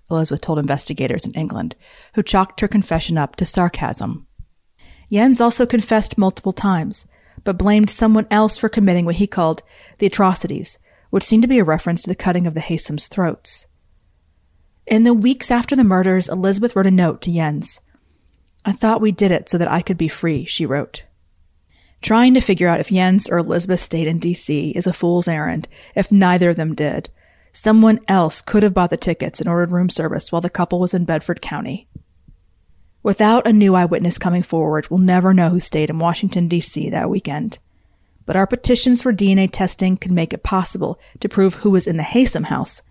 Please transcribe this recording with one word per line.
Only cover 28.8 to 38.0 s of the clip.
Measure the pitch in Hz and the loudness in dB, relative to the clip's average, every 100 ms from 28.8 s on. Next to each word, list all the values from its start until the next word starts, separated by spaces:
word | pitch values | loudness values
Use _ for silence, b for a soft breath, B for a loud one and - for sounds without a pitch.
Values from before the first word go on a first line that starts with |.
| 175 | -2
the | 170 | -2
tickets | 190 165 - - | -4 -4 -6 -6
and | - | -2
ordered | 170 175 | 0 0
room | 175 180 | 0 0
service | - 160 - - | -2 -4 -4 -4
while | 170 | -4
the | - | -4
couple | - 175 175 | -4 -2 0
was | 180 | 0
in | 185 175 | -2 -2
Bedford | 156 - 165 | -2 -4 -8
County. | - 143 - - _ - _ _ _ - _ _ _ _ _ _ | -8 -10 -8 -10 _ -20 _ _ _ -20 _ _ _ _ _ _
Without | 208 190 214 240 233 | -2 2 4 4 4
a | |
new | 214 196 | 4 4
eyewitness | 185 170 175 175 - | 4 2 0 -2 -2
coming | 175 180 | -2 -2
forward, | - 165 151 156 - | -2 -2 -2 -2 -2
we'll | 185 | 2
never | 185 180 190 | 4 4 4
know | 185 170 | 4 4
who | 175 | 0
stayed | - 156 156 | -2 -2 -2
in | 160 | -2
Washington, | 170 170 190 175 170 | -2 -2 -2 -2 0
D | 175 | -2
C | - - - | -2 -4 -4
that | - - | -4 -2
weekend. | 196 - 247 233 - _ _ _ _ | -4 -4 -6 -8 -10 _ _ _ _